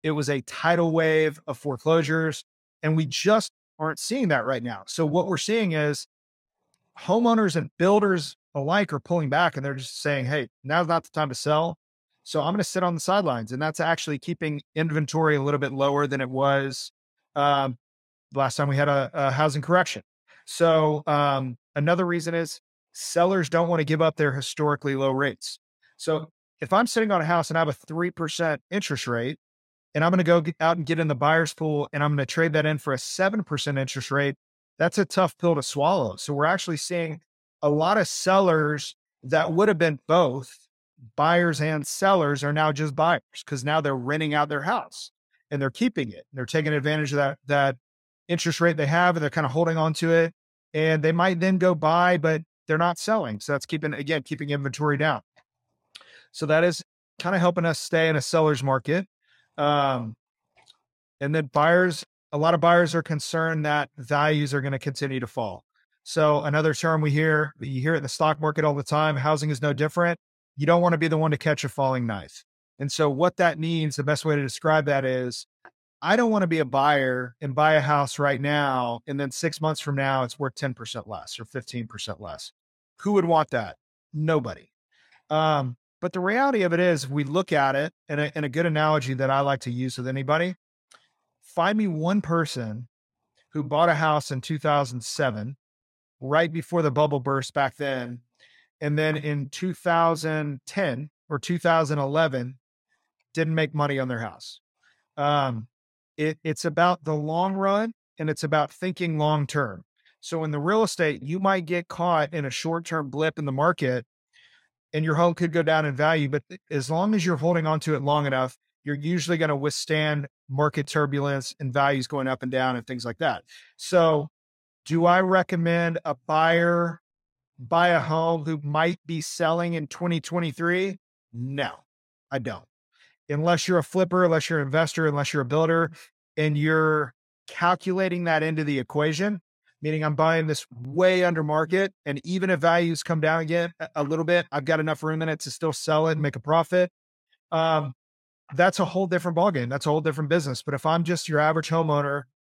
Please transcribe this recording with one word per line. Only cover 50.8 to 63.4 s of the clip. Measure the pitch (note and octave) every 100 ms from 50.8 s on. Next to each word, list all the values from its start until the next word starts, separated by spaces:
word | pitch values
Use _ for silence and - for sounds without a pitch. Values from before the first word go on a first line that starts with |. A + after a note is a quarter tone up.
| D#3+ D#3
they | D#3
might | E3+ F#3 F3
then | F#3 F#3+
go | F#3
buy, | E3 D#3 E3 F3+ F3
but | D#3+ D#3 D#3+ _ -
they're | D#3
not | F3 E3+
selling. | - A3 C#3 G#2
So | -
that's | C#3+ -
keeping, | D#3+ D3+
again, | D3 C#3+ D#3
keeping | - D3 D3
inventory | C#3+ C#3 B2+ D3 C#3+
down. | D3+ B2 _ _ _ _ _ _ _ - - - _
So | - D3
that | D#3
is | F3 D#3+ - _ _ _
kinda | F3+ F#3+
helping | F3+ F3
us | E3 D3+
stay | - E3 D#3+
in | D#3
a |
seller's | - E3 D#3 C#3
market. | C#3 C3 B2+ E3+ G3 _ _ _ _ -
Um, | D3 D3 C#3 B2+ A2+ A2+ _ _ _ _ _ _ _ _ _ _
and | C#3
then | D#3+ C#3+
buyers, | D3 D#3 F3 F#3 D3+ - _ _
a | D3
lot | D#3+
of | E3+
buyers | E3+ F3 E3+
are | E3
concerned | - D3+ - E3